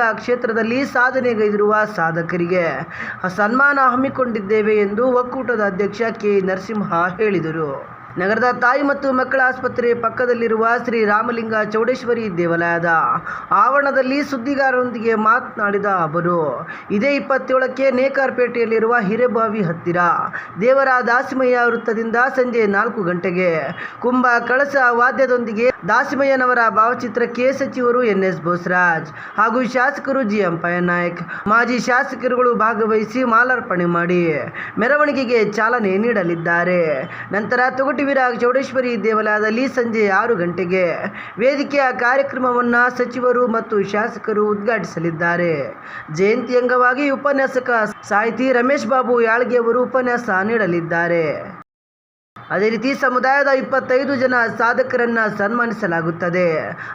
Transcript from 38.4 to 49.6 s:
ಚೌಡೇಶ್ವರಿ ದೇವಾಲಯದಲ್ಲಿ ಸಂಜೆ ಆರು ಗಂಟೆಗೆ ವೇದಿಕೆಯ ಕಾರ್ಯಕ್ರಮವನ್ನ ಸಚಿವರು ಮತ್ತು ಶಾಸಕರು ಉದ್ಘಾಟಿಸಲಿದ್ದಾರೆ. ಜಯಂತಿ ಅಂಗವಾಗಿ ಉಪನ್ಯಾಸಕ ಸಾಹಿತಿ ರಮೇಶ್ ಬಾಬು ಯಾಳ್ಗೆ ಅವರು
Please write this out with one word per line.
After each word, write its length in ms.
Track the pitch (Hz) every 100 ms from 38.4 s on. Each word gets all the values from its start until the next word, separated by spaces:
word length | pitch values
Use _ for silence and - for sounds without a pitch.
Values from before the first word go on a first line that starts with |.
ಚೌಡೇಶ್ವರಿ 600 | 240 254 262 254 247 233
ದೇವಾಲಯದಲ್ಲಿ 640 | 208 220 214 214 214 226 269
ಸಂಜೆ 420 | - 233 220 208
ಆರು 260 | 190 233 214
ಗಂಟೆಗೆ 600 | 175 175 175 185 175 151 196 - - -
ವೇದಿಕೆಯ 420 | 247 285 285 285 262 247
ಕಾರ್ಯಕ್ರಮವನ್ನ 760 | 240 262 277 262 254 247 240 240 247 247
ಸಚಿವರು 500 | 247 262 247 240 247
ಮತ್ತು 360 | 226 220 208
ಶಾಸಕರು 640 | 196 208 233 233 - 208 208
ಉದ್ಘಾಟಿಸಲಿದ್ದಾರೆ. 1300 | 208 208 220 170 165 165 160 170 175 175 151 120 - - - -
ಜಯಂತಿ 440 | 156 196 240 247 247
ಅಂಗವಾಗಿ 520 | 247 247 247 254 285
ಉಪನ್ಯಾಸಕ 600 | 269 285 277 269 262 254 233 208 - -
ಸಾಹಿತಿ 420 | 208 226 220 262
ರಮೇಶ್ 340 | 240 254 285 220
ಬಾಬು 360 | 262 233 240
ಯಾಳ್ಗೆ 360 | 226 233 247
ಅವರು 260 | 247